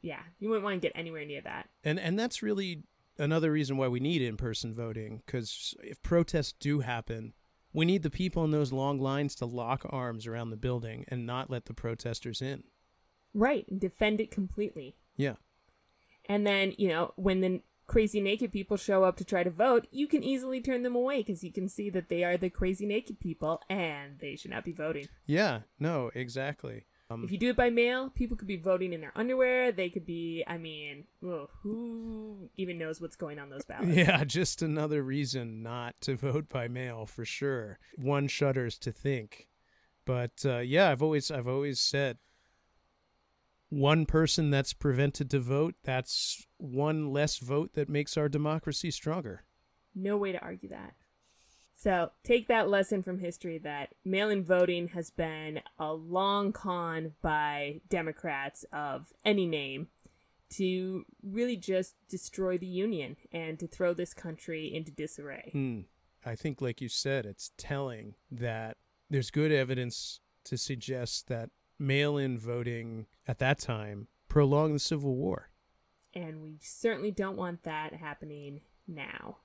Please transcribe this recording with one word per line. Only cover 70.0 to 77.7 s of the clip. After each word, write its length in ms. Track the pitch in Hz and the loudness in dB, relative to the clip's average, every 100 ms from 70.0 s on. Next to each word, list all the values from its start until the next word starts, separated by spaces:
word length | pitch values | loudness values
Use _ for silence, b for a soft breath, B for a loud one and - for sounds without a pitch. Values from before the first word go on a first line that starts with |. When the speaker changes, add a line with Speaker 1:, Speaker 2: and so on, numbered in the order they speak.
| - - _ _ | -10 -12 _ _
Speaker 2:
to 120 | - 127 | -8 -6
suggest 720 | - 131 - 131 120 - - | -4 -4 -4 -4 -2 -6 -4
that 220 | 117 113 _ _ _ | -6 -6 _ _ _
mail-in 600 | 139 139 147 147 135 123 | 2 4 4 4 0 -2
voting 680 | 113 120 120 117 113 113 110 _ - | -2 -2 -2 -4 -6 -10 -12 _ -6
at 100 | 117 | 0
that 200 | 131 147 | 2 2
time 500 | - 113 104 101 117 _ _ | 0 -4 -4 -10 -12 _ _
prolonged 460 | 147 143 143 156 | 6 8 6 4
the 40 | 147 | 2
Civil 340 | - 127 139 | 0 0 0
War. 360 | 127 165 - - _ _ _ _ _ _ | 0 0 -2 -6 _ _ _ _ _ _
Speaker 1:
And 280 | - 165 156 | -10 -10 -10
we 140 | 156 156 | -14 -14
certainly 480 | - - 226 202 202 | -10 -2 0 0 -2
don't 260 | 196 190 190 | -2 -2 -2
want 280 | 180 175 | -4 -6
that 280 | - | -6